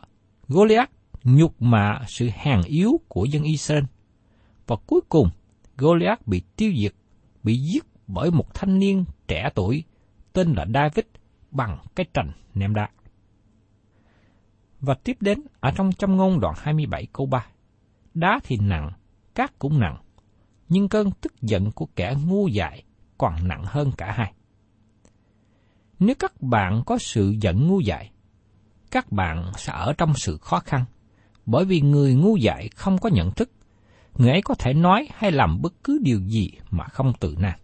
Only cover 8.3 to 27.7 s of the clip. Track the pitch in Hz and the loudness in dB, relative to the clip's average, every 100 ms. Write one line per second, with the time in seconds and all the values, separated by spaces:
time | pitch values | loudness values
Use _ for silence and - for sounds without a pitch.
8.3 | 170 - - 190 190 196 196 180 - _ | 0 0 -4 0 2 2 0 -4 -8 _
9.3 | 78 120 - 92 143 - _ _ _ _ | -4 -4 -4 -2 -4 -6 _ _ _ _
10.3 | - 175 113 80 120 151 180 - - _ | -2 0 0 0 0 0 -2 -6 -12 _
11.3 | _ _ 135 117 73 - - 185 - 80 | _ _ -6 -6 -6 -12 -8 -4 -4 -6
12.3 | - - 104 98 107 104 _ - _ _ | -10 -10 -6 -2 -2 -4 _ -20 _ _
13.3 | _ _ _ _ _ _ _ _ _ _ | _ _ _ _ _ _ _ _ _ _
14.3 | _ _ _ _ _ 139 131 - 262 196 | _ _ _ _ _ -4 -4 -4 -4 -2
15.3 | 208 294 _ - - 190 185 196 190 190 | -2 -6 _ -4 -2 -2 0 0 2 2
16.3 | 180 92 78 147 156 139 92 113 - 139 | 2 -2 -4 -2 -2 -2 -6 -10 -8 -4
17.3 | 131 - _ _ _ _ _ _ 165 170 | -4 -6 _ _ _ _ _ _ -2 0
18.3 | 240 - 123 101 85 76 92 _ _ _ | 0 -2 -2 0 -2 -6 -12 _ _ _
19.3 | - 262 _ 139 151 92 - - _ _ | -6 -6 _ -2 0 0 -4 -18 _ _
20.3 | _ _ _ _ 180 196 214 202 185 - | _ _ _ _ 0 2 0 0 -4 -10
21.3 | - 113 104 101 - 156 - 90 139 156 | -8 -2 0 -2 -4 -10 -6 -4 -2 -2
22.3 | 196 196 104 80 - _ _ _ _ 123 | 0 0 -2 -4 -8 _ _ _ _ -4
23.3 | 80 87 69 90 143 143 - 92 101 110 | -2 -4 -4 -6 -4 -4 -4 -8 -4 -6
24.3 | - _ _ _ _ _ _ _ _ _ | -8 _ _ _ _ _ _ _ _ _
25.3 | _ _ _ _ _ _ _ 190 269 381 | _ _ _ _ _ _ _ 0 0 -4
26.3 | - 131 117 92 107 127 240 - 120 98 | -6 0 0 2 -2 -2 -4 -2 0 0
27.3 | 107 104 95 151 | 2 0 2 2